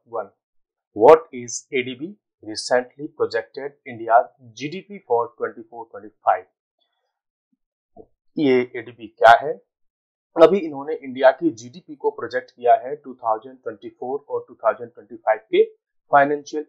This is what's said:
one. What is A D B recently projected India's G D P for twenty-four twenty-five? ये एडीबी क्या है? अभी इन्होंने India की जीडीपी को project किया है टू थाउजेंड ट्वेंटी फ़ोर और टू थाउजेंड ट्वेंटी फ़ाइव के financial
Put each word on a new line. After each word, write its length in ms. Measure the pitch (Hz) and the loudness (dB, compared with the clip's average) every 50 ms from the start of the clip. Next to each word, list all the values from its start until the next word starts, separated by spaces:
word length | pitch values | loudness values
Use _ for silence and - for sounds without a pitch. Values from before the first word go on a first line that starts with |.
| _ | _
one. 240 | 123 113 110 104 98 _ _ _ _ _ _ _ _ _ _ _ _ _ | _ -12 -12 -12 -12 _ _ _ _ _ _ _ _ _ _ _ _ _
What 300 | 101 107 139 160 160 - - - | 4 8 8 8 8 6 -4 -14
is 320 | 123 120 120 - - - _ 151 | -14 -14 -12 -14 -14 -14 _ -6
A 80 | 131 | -6
D 140 | 123 127 127 | -4 -4 -8
B 220 | 117 143 190 208 - _ _ _ _ - 104 | -10 -12 -14 -14 -18 _ _ _ _ -16 -14
recently 600 | 110 - - - 131 123 127 127 _ - 147 151 - - | -12 -12 -4 0 0 0 0 -2 _ -16 -16 -16 -6 -6
projected 540 | 117 - 113 113 110 - _ 143 135 143 - _ _ 131 | -6 -4 -4 -6 -8 -8 _ -14 -14 -14 -16 _ _ -18
India's 400 | 123 110 113 113 113 123 127 - _ _ 131 120 110 | -16 -12 -2 2 2 2 2 2 _ _ _ -20 -16
G 160 | 110 127 147 | -14 -12 -12
D 120 | 151 190 - _ | -12 -12 -14 _
P 120 | 202 196 - _ | -20 -20 -6 _
for 140 | 120 117 117 113 - _ | -2 -2 -2 -4 -8 _
twenty-four 480 | 123 110 107 117 110 - 120 117 113 - | -10 -10 -10 -14 -20 -20 -18 -20 -20 -18
twenty-five? 520 | - 101 101 107 - _ _ 113 98 92 90 _ _ _ _ _ _ _ _ _ _ _ _ _ _ _ _ _ _ _ _ _ _ _ _ _ _ _ _ _ _ - - _ _ _ _ _ _ - | -18 -20 -20 -20 -20 _ _ -2 -2 -2 -4 _ _ _ _ _ _ _ _ _ _ _ _ _ _ _ _ _ _ _ _ _ _ _ _ _ _ _ _ _ _ -20 -20 _ _ _ _ _ _ -2
ये 340 | 156 135 127 123 123 123 - | 0 2 2 2 0 -2 -8
एडीबी 320 | 123 113 120 120 120 113 104 | -14 -14 -14 -18 -20 -20 -20
क्या 240 | - _ 117 110 117 113 | -6 _ 6 6 8 6
है? 120 | 127 147 175 196 _ _ _ _ _ _ _ _ _ _ _ _ _ _ _ | 4 -2 -8 -10 _ _ _ _ _ _ _ _ _ _ _ _ _ _ _
अभी 240 | 170 165 165 185 202 | 4 6 6 6 2
इन्होंने 340 | 160 165 147 135 139 151 160 | -2 -6 -10 -10 -10 -10 -10
India 380 | - 139 135 123 131 135 131 | -10 -10 -12 -6 4 4 4
की 180 | 135 - 175 160 | 4 4 -2 -4
जीडीपी 460 | 120 110 117 123 127 180 - - 151 | -4 -4 -14 -20 -20 -20 -20 -20 -20
को 140 | 139 - 147 | -6 -6 -6
project 400 | 143 - 123 110 120 127 127 - | -6 -6 -10 -6 -6 -8 -8 -8
किया 220 | _ _ 120 120 117 | _ _ 4 4 4
है 200 | 113 117 127 147 | 4 2 -6 -12
टू 180 | 147 _ 135 123 | -12 _ -18 -18
थाउजेंड 440 | 127 - 113 110 110 117 131 131 127 _ | -8 -4 -4 -4 -4 -6 -14 -20 -14 _
ट्वेंटी 260 | 120 110 104 - 117 | -14 -14 -14 -16 -20
फ़ोर 360 | 110 _ 127 123 135 143 - _ | -16 _ -10 -10 -10 -10 -10 _
और 160 | 127 120 120 - | -8 -8 -8 -10
टू 80 | 123 | -18
थाउजेंड 360 | _ - 110 104 110 120 117 | _ -2 -2 -2 -2 -8 -16
ट्वेंटी 240 | - - 104 _ 120 | -18 -20 -20 _ -20
फ़ाइव 240 | 113 - 113 110 110 | -8 -2 -2 -2 -2
के 240 | - _ - 190 226 - - _ _ _ _ _ _ _ | -2 _ 0 0 0 0 -2 _ _ _ _ _ _ _
financial 540 | - 143 139 143 147 147 143 - - 151 151 | 4 4 4 4 0 -6 -6 -10 -10 -10 -10